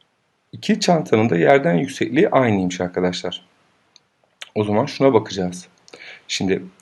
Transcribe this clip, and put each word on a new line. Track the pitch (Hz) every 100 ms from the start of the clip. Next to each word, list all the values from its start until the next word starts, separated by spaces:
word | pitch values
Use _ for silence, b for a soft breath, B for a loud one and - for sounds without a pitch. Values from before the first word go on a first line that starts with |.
| _ _ _ _ _
iki | 117 - 214
çantanın | - 165 - 113 113
da | 170
yerden | 147 139 165
yüksekliği | 170 139 - - 131 208
aynıymış | 135 123 101 90 90
arkadaşlar. | 90 92 90 87 90 - _ _ _ _ _ _ _ _ _ _ - -
O |
zaman | 104 104 143
şuna | - 135
bakacağız. | 131 107 95 90 90 - _ _ B B B B
Şimdi | - 95 90 92 _